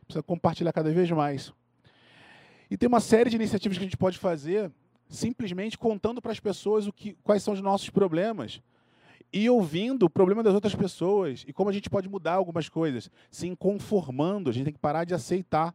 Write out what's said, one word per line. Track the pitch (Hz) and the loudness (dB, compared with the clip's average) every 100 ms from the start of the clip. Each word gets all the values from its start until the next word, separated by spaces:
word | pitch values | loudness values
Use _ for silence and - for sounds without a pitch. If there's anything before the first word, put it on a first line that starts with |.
| - | -10
precisa | - | -8
compartilhar | - 170 175 160 170 | -6 -2 0 0 -2
cada | 165 156 | 0 0
vez | 165 175 | 2 2
mais. | 165 143 139 - - _ _ _ _ _ - - - - _ _ | 2 0 -4 -10 -20 _ _ _ _ _ -20 -20 -20 -20 _ _
E | 196 | 0
tem | 240 | 4
uma | 240 | 4
série | - 226 240 | 6 6 6
de | 226 | 2
iniciativas | 220 208 208 180 | 0 0 -2 -4
que | |
a | 190 | -6
gente | - | 0
pode | 185 180 | 0 0
fazer | 196 165 143 202 196 - _ _ _ | -2 -2 -2 -2 -2 -8 _ _ _
simplesmente | - 233 - 214 180 214 - | -8 -6 -4 -6 -4 -6 -2
contando | 233 202 - 240 | -2 0 -2 -4
pras | 233 220 | -6 -4
pessoas | 208 180 202 214 202 | -4 -4 0 0 0
o | |
que, | - 208 180 | -8 -12 -4
quais | - 208 | 0 2
são | 202 | 0
os | 196 | -2
nossos | 196 196 - | 0 0 0
problemas | - 196 160 214 214 107 - _ _ _ _ _ _ _ | 0 2 2 -2 -4 -10 -12 _ _ _ _ _ _ _
e | 185 226 | 0 4
ouvindo | 247 170 160 226 262 277 | 4 4 -2 -2 2 2
o | |
problema | - 185 208 | 6 4 4
das | 226 | 4
outras | 196 202 185 | 4 2 0
pessoas | 196 - 170 208 175 123 - | -4 -2 0 2 0 -4 -10
e | |
como | - 202 | -2 -2
a | |
gente | 202 - | -2 -2
pode | 202 190 | -4 -4
mudar | 196 160 | -6 -2
algumas | 180 185 165 151 | 0 0 -4 -4
coisas, | 160 160 123 - _ _ | -2 -2 -2 -8 _ _
se | - 170 | -10 -8
inconformando. | 180 185 202 - 208 147 127 160 202 160 | -2 -2 -2 -2 -2 -2 -2 0 0 -2
A | |
gente | 117 139 | -2 -4
tem | |
que | 147 | -2
parar | 147 151 170 | -2 -2 -2
de | |
aceitar. | 175 - 180 180 156 165 | -4 -2 -4 0 0 0